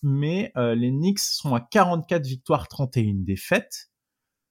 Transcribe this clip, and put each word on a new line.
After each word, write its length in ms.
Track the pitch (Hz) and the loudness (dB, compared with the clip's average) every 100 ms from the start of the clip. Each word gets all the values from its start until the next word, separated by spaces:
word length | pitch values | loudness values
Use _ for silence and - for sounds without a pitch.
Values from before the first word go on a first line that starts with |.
mais, 480 | 143 139 147 180 - 127 | 0 0 0 -2 -4 -2
euh, 180 | 120 117 | 0 2
les 160 | 123 | 0
Knicks 280 | 135 175 202 | 2 0 0
sont 360 | - - 151 123 | -2 -4 -2 -2
à 60 | |
quarante-quatre 640 | - 214 180 170 156 175 135 | 2 4 4 2 0 -2 -2
victoires, 420 | 127 - 151 - | -6 0 0 -2
trente 300 | - 135 127 | -4 -2 0
et 40 | |
une 220 | 107 98 | 2 0
défaites. 640 | 92 95 - 196 - - - _ _ _ _ _ _ | -2 -4 0 -2 -2 -14 -18 _ _ _ _ _ _